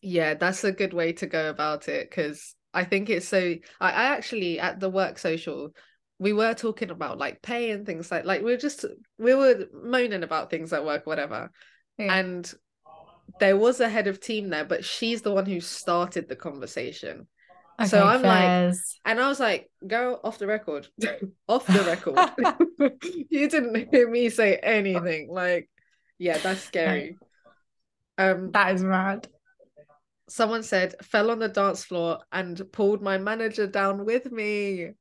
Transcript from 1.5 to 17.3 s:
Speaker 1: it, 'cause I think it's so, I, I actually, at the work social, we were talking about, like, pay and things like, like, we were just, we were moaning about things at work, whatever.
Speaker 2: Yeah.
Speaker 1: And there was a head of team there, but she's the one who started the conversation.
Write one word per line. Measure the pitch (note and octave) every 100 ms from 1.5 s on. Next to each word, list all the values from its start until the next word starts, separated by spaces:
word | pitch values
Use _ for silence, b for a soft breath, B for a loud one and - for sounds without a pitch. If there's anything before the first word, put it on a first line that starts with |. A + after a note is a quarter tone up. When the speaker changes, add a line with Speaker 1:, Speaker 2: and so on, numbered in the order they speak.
| D3+ D3+ D3 -
Speaker 1:
it, | D3 -
'cause | - D3+ D3 - - _
I | F3
think | F3+ G3 G#3
it's | F3+ F3
so, | G3
I, | F3+ E3+ - - F#3
I | - B3+ C#4+
actually, | - A3+ F3 E3
at | F3+ -
the | F#3+
work | F#3+ F#3 -
social, | F3 E3 E3 - D3 b b b _ _
we | G3
were | G#3 A3+
talking | A3+ A3+ G#3+ G3+
about, | E3+ D#3 -
like, | C#3 -
pay | - A#3+ A#3
and | G#3 G#3
things | D#3+ E3+
like, | F3 F#3
like, | F#3
we | A3
were | B3
just, | D4 C#4+ - - _ _
we | A3+
were | C4+ C4+ A3 -
moaning | - A#3 B3+ B3 G3
about | D#3+ D#3+ -
things | D#3+ D#3+
at | D#3+ D3+
work, | D3 D#3
whatever. | D3+ C#3 A2+ - b b b _ -
Speaker 2:
Yeah. | G3+ F#3+
Speaker 1:
And | F#3 F3+ E3+ - _ _ _ - - _ - -
there | G3 G3
was | A#3 B3+
a | A3+
head | A3 G3+
of | F#3+
team | - A3 G3+
there, | D#3 D3+
but | F3+ -
she's | - A3+ A#3
the | A3+
one | G3 G3
who | F3+
started | E3+ - - F3 F3 F3+ E3+
the | B2+
conversation. | E3 C#3 B2 - B2+ D#3+ - - -